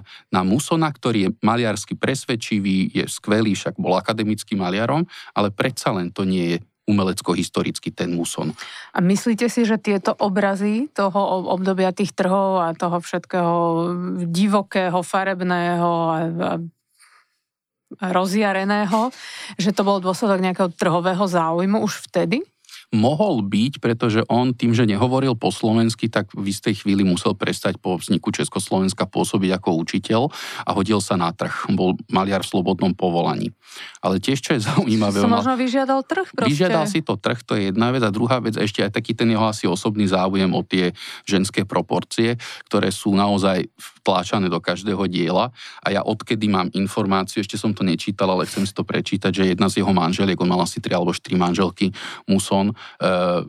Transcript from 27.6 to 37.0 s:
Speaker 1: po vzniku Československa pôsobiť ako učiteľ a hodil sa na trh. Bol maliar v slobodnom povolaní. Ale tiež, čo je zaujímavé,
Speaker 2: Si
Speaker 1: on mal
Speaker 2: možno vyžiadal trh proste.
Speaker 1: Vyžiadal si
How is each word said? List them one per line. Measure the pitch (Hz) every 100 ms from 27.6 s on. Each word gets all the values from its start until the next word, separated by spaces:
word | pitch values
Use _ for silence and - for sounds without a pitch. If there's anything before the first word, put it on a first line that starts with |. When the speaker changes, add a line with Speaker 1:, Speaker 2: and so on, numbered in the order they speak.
| 101 90
Speaker 1:
po | -
vzniku | 87 - - 110
Československa | - 80 95 - 95 95 - 92
pôsobiť | 90 92 107 95 92
ako | 98 82
učiteľ | 82 95 - 113 147 - - - -
a |
hodil | 98 92 104
sa | -
na | 95 85
trh. | - 90 - -
Bol | 95 185 - -
maliar | 98 98 95
v | -
slobodnom | 101 90 90 95 87
povolaní. | 90 85 82 73 - - - - - -
Ale | 90 95
tiež, | - 135
čo | - 135
je | 110
zaujímavé, | 151 185 110 104 -
Speaker 2:
Si |
Speaker 1:
on | 202
mal | 233 240
Speaker 2:
možno |
vyžiadal | 254 254 269 262 269
trh | - 349 370
proste. | - -
Speaker 1:
Vyžiadal | 147 180 165 175
si | 165